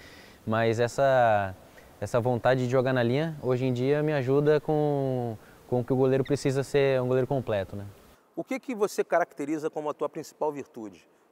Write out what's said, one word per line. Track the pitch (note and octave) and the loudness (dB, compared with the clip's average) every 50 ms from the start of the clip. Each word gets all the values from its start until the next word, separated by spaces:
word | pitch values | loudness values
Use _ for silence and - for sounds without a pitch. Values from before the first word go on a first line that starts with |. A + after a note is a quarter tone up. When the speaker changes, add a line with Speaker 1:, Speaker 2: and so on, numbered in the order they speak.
| - - - - - - - - - | -18 -20 -20 -20 -20 -20 -20 -12 -6
Speaker 1:
Mas | A2 A2 A2+ A#2 A2+ A2+ A2+ | -2 0 2 2 2 2 2
essa, | A#2+ A#2 - - C#3 C3+ C3 B2+ A#2+ A2+ G#2+ G2+ G2 F#2+ F#2 - - - - - - - - - | 0 0 2 2 2 4 4 4 6 4 4 2 0 -2 -6 -12 -18 -20 -20 -20 -20 -20 -12 -10
essa | G#2+ G2+ - A#2+ | -8 -2 -2 0
vontade | A2 B2+ B2 A2+ - B2 C3 C3 B2+ | 2 2 0 2 2 2 2 2 0
de | A#2+ | 2
jogar | B2+ C3 B2 C3+ C3 | 2 2 2 2 0
na | B2+ | 2
linha, | A#2 A#2 B2 C#3+ D#3+ E3 D#3 D3 | 2 2 0 0 -2 -4 -6 -6
hoje | A#2 B2+ B2+ B2 C3 | -2 -2 0 0 0
em | C3 | -2
dia, | B2 A#2+ B2+ C3+ D3 D3+ | -2 0 0 0 0 0
me | D3+ D#3 D3+ | 0 0 0
ajuda | C#3+ B2 B2+ C3+ D3 D3 D3+ D3+ D3 | -2 0 2 2 2 4 4 2 2
com, | - - D#3 D3+ D3+ D3 C#3+ C#3 C3+ C3 C3 B2+ A#2+ A#2 A2 - - - - - - - | 2 0 0 0 0 0 0 0 -2 -2 -2 -2 -4 -6 -8 -10 -14 -20 -20 -20 -6 -2
com | B2+ B2 | -2 -2
o | A#2+ | 0
que | - | 0
o | C#3 | 2
goleiro | B2+ C3+ C3 C3 C3+ C3 | 2 4 4 4 2 2
precisa | - C#3+ C3 - C#3+ B2+ C#3 | 0 -2 0 0 -2 -2 -2
ser | C3 - - C#3+ C#3 C#3 C3+ B2+ | -4 0 0 2 2 2 2 0
um | B2+ B2 | 0 0
goleiro | C3 C3 B2+ | 0 0 0
completo, | - C#3+ C3 A2+ - G#2+ G2 F#2+ - - | 0 -2 -4 -2 -2 -4 -4 -4 -6 -10
né? | G2+ G2+ G2+ - - - - - _ _ _ _ | -12 -12 -14 -16 -20 -20 -20 -20 _ _ _ _
Speaker 2:
O | E3 - | -12 -8
que | - C4 B3+ | -6 -8 -8
que | - - B3 | -6 -8 -2
você | G3+ G#3 F#3 - - | -2 -2 -2 -2 -4
caracteriza | G3 - F#3+ E3+ E3+ - - - C#3+ C#3 D#3+ D3+ D3 D#3 | -2 0 0 0 0 0 -4 -8 -6 -4 -4 -4 -4 -6
como | - D#3 D3 D3+ | -6 -4 -6 -6
a | C#3 | -6
tua | - D3+ C#3+ | -4 -6 -6
principal | - D#3+ C#3+ - - _ D3+ D#3 | -6 -10 -14 -14 -8 _ -4 -4
virtude | D3 C#3 A#2 - _ A#2+ G#2+ G2+ F#2 - _ _ _ _ _ _ | -4 -6 -12 -14 _ -14 -14 -14 -16 -20 _ _ _ _ _ _